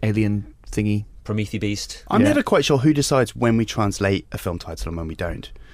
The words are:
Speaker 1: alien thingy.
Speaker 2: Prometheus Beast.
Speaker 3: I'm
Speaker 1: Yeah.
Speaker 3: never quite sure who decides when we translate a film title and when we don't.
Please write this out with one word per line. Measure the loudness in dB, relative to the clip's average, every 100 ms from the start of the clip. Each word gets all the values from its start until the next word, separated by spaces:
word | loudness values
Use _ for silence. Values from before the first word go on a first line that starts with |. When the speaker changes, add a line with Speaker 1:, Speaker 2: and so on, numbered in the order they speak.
Speaker 1:
alien | 0 2 2 0 -4 -14 -8
thingy. | -2 0 0 -4 -10
Speaker 2:
Prometheus | -6 -4 -4 -4
Beast. | -4 -4 -8 -12 0
Speaker 3:
I'm | 4
Speaker 1:
Yeah. | 4
Speaker 3:
never | 4
quite | 4 2 4
sure | 4
who | 4
decides | 4 2 2 2 2
when | 2 2
we | 0
translate | 0 -2 0 0 0 -4
a | -8
film | -6 -6
title | -8 -8 -6
and | -6
when | -6
we | -6
don't. | -6 -6 -12 -16 -18